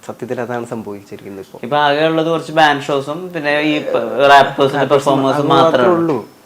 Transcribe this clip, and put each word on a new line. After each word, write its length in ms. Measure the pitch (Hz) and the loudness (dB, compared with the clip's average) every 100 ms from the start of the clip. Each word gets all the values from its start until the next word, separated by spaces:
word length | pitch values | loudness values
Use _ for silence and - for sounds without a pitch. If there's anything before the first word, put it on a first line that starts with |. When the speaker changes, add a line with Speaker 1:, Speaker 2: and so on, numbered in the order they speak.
| - | -14
Speaker 1:
സത്യത്തിൽ 340 | 107 120 123 | -12 -10 -8
അതാണ് 260 | 117 120 117 | -6 -8 -8
സംഭവിച്ചിരിക്കുന്നത് 760 | 117 104 101 104 101 101 98 | -10 -10 -14 -16 -18 -16 -16
ഇപ്പൊ. 140 | 95 - | -16 -14
Speaker 2:
ഇപ്പൊ 140 | 120 147 | -4 0
ആകെ 300 | 147 143 160 | 2 2 0
ഉള്ളത് 200 | 160 160 | 0 -2
കുറച്ച് 260 | 165 - | -4 -2
ബാൻഡ് 300 | 156 156 143 | 2 2 2
ഷോസും 480 | 139 143 139 156 185 | -2 -4 -4 -10 -8
പിന്നെ 280 | 175 147 147 | -6 -2 0
ഈ 180 | 151 151 | 0 -2
പ-, 80 | - | -2
റാപ്പേഴ്സിന്റെ 400 | 170 117 113 139 | -4 -2 2 6
Speaker 1:
റാപ്പേഴ്സ് 640 | 139 139 - 139 143 135 | 6 6 2 0 0 2
Speaker 2:
പെർഫോമൻസും 380 | 139 139 135 135 | 2 2 0 0
Speaker 1:
അത് 180 | 143 143 | 0 2
മാത്രമേ 180 | 139 | 2
Speaker 2:
മാത്രമാണ്. 280 | 165 139 120 | 4 4 2
Speaker 1:
ഉള്ളൂ. 360 | 170 170 131 98 - | 2 0 -2 -6 -20